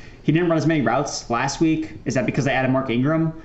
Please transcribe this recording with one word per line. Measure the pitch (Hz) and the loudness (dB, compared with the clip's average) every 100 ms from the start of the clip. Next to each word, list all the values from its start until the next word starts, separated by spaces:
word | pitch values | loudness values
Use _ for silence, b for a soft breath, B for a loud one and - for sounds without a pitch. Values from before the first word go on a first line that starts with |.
| B B | B B
he | - | 0
didn't | 160 175 | 2 4
run | 160 | 2
as | 147 | 2
many | 156 | 2
routes | 113 127 143 - - | 2 0 -2 -6 -4
last | 117 135 - | -2 -2 0
week. | 160 160 - - | 2 2 -4 -8
Is | - | -4
that | 123 113 | -2 0
because | 147 | 0
they | 131 | 0
added | 127 131 | 0 2
Mark | 131 127 | 0 0
Ingram? | 117 139 160 160 - | 0 2 2 0 -4